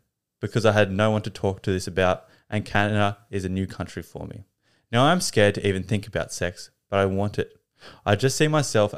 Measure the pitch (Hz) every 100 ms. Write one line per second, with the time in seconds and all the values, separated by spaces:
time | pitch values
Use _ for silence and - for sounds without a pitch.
0 | _ _ _ _ 101 120 107 104 101 98
1 | 110 107 104 - 101 95 - 92 92 87
2 | 92 92 - _ - 107 95 104 104 104
3 | 101 104 _ 101 92 92 95 - 90 -
4 | 85 - - - - _ _ _ _ 117
5 | 139 180 - - 104 101 101 95 90 107
6 | 101 - - - 87 - - _ - 101
7 | 98 95 101 104 - _ _ _ - -
8 | - 104 131 - 156 151 135 113 104